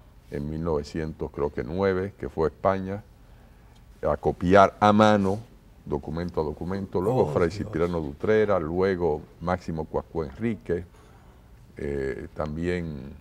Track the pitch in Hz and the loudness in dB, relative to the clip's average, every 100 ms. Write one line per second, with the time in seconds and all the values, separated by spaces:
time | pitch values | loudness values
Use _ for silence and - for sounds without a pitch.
0 | - - - 76 73 78 85 73 76 82 | -20 -20 -12 -8 -6 -4 -2 -2 -4 -6
1 | 78 - 73 71 71 71 64 90 98 92 | -8 -8 -8 -4 -4 -4 -6 -2 0 0
2 | 101 - 69 - 78 - 95 95 95 101 | -4 -8 -8 -2 -2 0 0 0 -4 -10
3 | - - - - - - - - - - | -12 -20 -20 -20 -20 -20 -20 -20 -20 -4
4 | 78 73 78 - 90 98 95 - 104 104 | -2 0 0 0 6 8 8 6 6 8
5 | 107 104 95 107 113 - - - - 71 | 6 6 2 -2 -8 -20 -20 -20 -6 -6
6 | 73 80 87 85 76 73 85 98 95 95 | -4 -6 -4 -4 -4 -6 -6 -6 -4 -2
7 | 98 127 80 92 85 - 73 78 87 85 | 2 2 2 2 0 -2 -4 -2 0 -2
8 | 71 71 95 110 104 92 78 87 98 87 | -6 -4 2 2 4 0 0 0 0 2
9 | 85 76 - - 85 90 - 80 80 73 | 0 -2 -8 -8 -2 -2 -4 -8 -6 -6
10 | - 82 71 73 117 104 - 85 87 - | -6 -6 -6 -6 -6 -4 -4 -6 -6 -18
11 | - - - - - - - - 71 69 | -20 -20 -20 -20 -20 -20 -20 -10 -6 -4
12 | 67 - - - 76 78 87 90 82 71 | -6 -8 -10 -8 -6 -4 -4 -4 -6 -10
13 | 69 76 | -14 -18